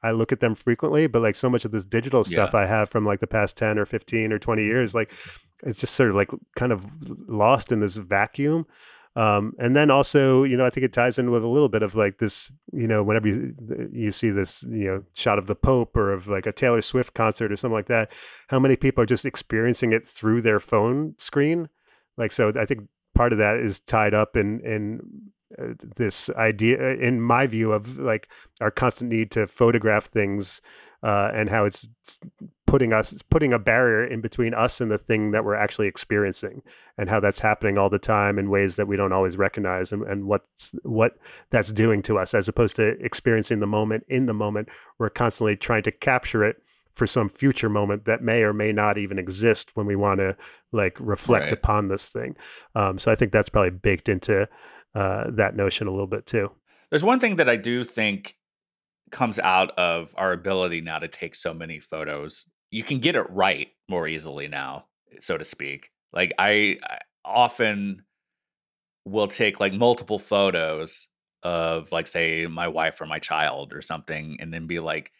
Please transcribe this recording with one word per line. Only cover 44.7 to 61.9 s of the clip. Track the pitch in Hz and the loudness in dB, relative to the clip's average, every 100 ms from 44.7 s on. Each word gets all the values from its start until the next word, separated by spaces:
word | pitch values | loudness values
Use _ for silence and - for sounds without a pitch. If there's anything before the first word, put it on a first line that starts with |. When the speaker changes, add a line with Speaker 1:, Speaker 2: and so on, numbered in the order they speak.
| - - - | -14 -16 -6
Speaker 1:
We're | 113 | -4
constantly | - 120 - 107 101 | 0 0 2 0 0
trying | - 113 | 0 0
to | 104 | 0
capture | - - 127 - 113 107 | -2 0 0 0 2 2
it | - _ _ _ - | 0 _ _ _ -2
for | 117 | 0
some | 127 101 | 0 -2
future | - 139 123 113 | 0 0 2 0
moment | 104 101 104 110 | 0 0 -2 0
that | 113 | 0
may | 120 117 | 2 2
or | 107 | 2
may | 104 107 | 2 0
not | 107 104 101 | 2 2 2
even | 101 98 | -2 -4
exist | 90 95 113 107 - - | -6 0 2 2 0 -4
when | 104 | -2
we | 101 | 2
wanna, | 101 98 95 98 - - _ | 2 2 0 -4 -12 -20 _
like, | 113 95 - | -2 0 -2
reflect | 120 101 - 113 73 | -4 -2 2 2 2
Speaker 2:
Right. | |
Speaker 1:
upon | - - 104 101 | -2 0 0 0
this | 98 - | -4 -6
thing. | - - - - - - 110 | -8 -10 -12 -18 -20 -8 -2
Um, | 98 95 | 0 0
so | - | 0
I | 110 | 2
think | 117 | 2
that's | 107 101 | 2 2
probably | 107 92 | 2 2
baked | 90 104 92 - | 0 0 0 0
into, | 95 - 98 104 - - - _ | -2 0 0 -2 -8 -20 -20 _
uh, | 104 98 98 113 | -4 -2 -2 -4
that | 110 98 101 | 0 0 0
notion | 98 - 104 | -2 -2 -4
a | |
little | 95 95 | -4 -4
bit | 101 - | -6 -4
too. | 117 98 - _ _ - | -4 -4 -8 _ _ -4
Speaker 2:
There's | 151 | 0
one | 185 254 | 2 2
thing | 233 185 | 2 2
that | 135 | 2
I | 117 | 2
do | 113 123 | 0 -4
think | 120 - 107 98 - - _ _ _ _ _ _ _ | -4 -4 -2 -4 -10 -20 _ _ _ _ _ _ _
comes | - 127 101 | -4 -4 -2
out | 90 92 95 | 2 2 2
of | - 87 85 82 - | 0 0 -2 -6 -4
our | 95 | -2
ability | 87 92 95 90 85 | -2 -2 -2 -2 -4
now | 82 80 | -8 -8
to | 82 | -10
take | - 85 | -12 -12
so | - 85 | -8 -10
many | 80 82 80 | -10 -12 -16
photos. | - | -12